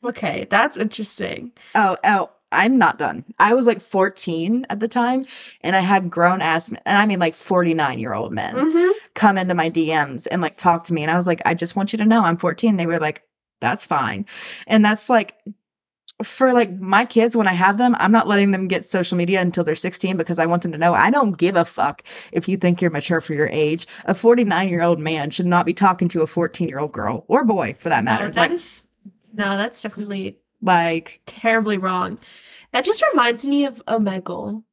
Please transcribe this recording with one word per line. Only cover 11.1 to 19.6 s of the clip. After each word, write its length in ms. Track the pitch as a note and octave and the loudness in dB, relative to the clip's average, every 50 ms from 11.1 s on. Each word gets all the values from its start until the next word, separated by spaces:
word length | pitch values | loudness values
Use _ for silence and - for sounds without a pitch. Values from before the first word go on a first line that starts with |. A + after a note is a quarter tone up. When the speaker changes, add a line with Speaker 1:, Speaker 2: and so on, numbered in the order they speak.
Speaker 2:
I 60 | D#3+ | 0
was 100 | F3 F3 | 0 2
like, 140 | F3+ E3+ E3 - | 0 0 0 0
"I 80 | - F3 | -2 -2
just 220 | E3+ - E3+ - | -2 -4 -6 -4
want 160 | G3+ G3 G3+ - | -4 -4 -4 -2
you 40 | A3 | 0
to 60 | G#3+ | 2
know 180 | A3 A3+ A#3 G#3 | 4 4 4 4
I'm 120 | E3+ E3+ | 2 0
fourteen." 400 | E3+ - F3 F3+ - - A#3 G#3+ | 0 -2 -4 -2 0 0 0 2
They 100 | F#3 E3+ | 2 0
were 120 | E3+ E3+ E3 | -2 -2 -2
like, 240 | D#3 D3+ D3+ - _ _ _ _ _ _ _ _ | -2 -2 -4 -6 _ _ _ _ _ _ _ _
"That's 260 | - A#2+ B2 - - | -2 -2 -2 -2 -4
fine." 400 | - E3+ D3 C3 G#2+ - G2+ G#2 - - - - - - - - | -4 -2 -2 -2 -2 -4 -6 -10 -10 -12 -18 -16 -16 -16 -18 -6
And 180 | - - A3 G#3 | 2 4 4 4
that's, 240 | G#3+ G#3+ D#4+ - - | 4 2 0 0 2
like, 260 | F#4 F4 - - - _ _ - G3+ _ _ _ _ _ _ _ _ _ _ - - _ A3 | 2 2 2 0 -12 _ _ -20 -20 _ _ _ _ _ _ _ _ _ _ -20 -14 _ -12
for, 300 | - - - C4 C4 B3+ | -12 -4 0 2 4 4
like, 260 | B3 A#3 G3 F3+ F#3+ | 4 2 2 -2 -10
my 260 | F#3 F#3 F#3+ G3+ A#3+ | -4 0 2 2 2
kids, 320 | A#3 - A#3 A3 A#3+ A3+ | 2 2 2 2 4 2
when 120 | A#3 G#3+ F#3+ | 2 2 2
I 40 | F#3 | 2
have 240 | E3+ F3+ F#3+ G3+ G#3 | 4 4 4 4 4
them, 180 | B3 B3 A#3+ - | 4 2 2 2
I'm 140 | - F#3+ A3 | 4 4 4
not 160 | A3+ - - | 4 4 4
letting 220 | G#3 G3+ G3+ G3+ | 2 2 4 2
them 180 | G3 F#3+ F#3+ F#3 | 2 0 -2 -2
get 160 | F#3 E3+ - | -2 -4 -4
social 320 | - - F#3+ F3+ - - | -4 -2 -2 -2 0 0
media 240 | F3 F3 F3 F#3+ F#3+ | -2 0 2 2 2
until 240 | F3+ F3 - - | 0 0 0 0